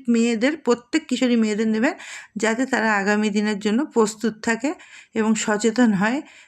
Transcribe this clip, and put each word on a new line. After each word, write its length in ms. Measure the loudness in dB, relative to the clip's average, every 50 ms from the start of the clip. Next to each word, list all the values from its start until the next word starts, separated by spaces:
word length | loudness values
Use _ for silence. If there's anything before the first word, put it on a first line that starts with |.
| 0 0
মেয়েদের, 480 | 2 2 2 0 0 0 0 0 0
প্রত্যেক 500 | 0 0 0 0 0 -2 -4 -4 -4 -4
কিশোরী 300 | -2 -2 0 2 2 2
মেয়েদের 320 | 2 2 0 0 0 0 0
নেবেন, 260 | 0 0 0 0 -2 -4 -12 -18 -18 -18 -18 -14 -8
যাতে 300 | -2 -2 0 0 0 -2
তারা 300 | -2 0 0 0 2 0
আগামী 340 | 0 2 0 0 0 0 0
দিনের 280 | 0 0 0 -2 -2 -2
জন্য 260 | -2 0 0 0 -2
প্রস্তুত 500 | 0 2 2 2 0 0 -2 -4 -4 -4 -4
থাকে 320 | -4 -2 -2 -2 -2 -6 -6 -6 -12 -20 -20 -20 -16 _ -4
এবং 200 | -2 0 0 0
সচেতন 580 | 0 0 -2 -2 0 0 0 2 4 4 4
হয় 300 | 4 2 2 0 0 -2 -6 -10 -18 -20 -20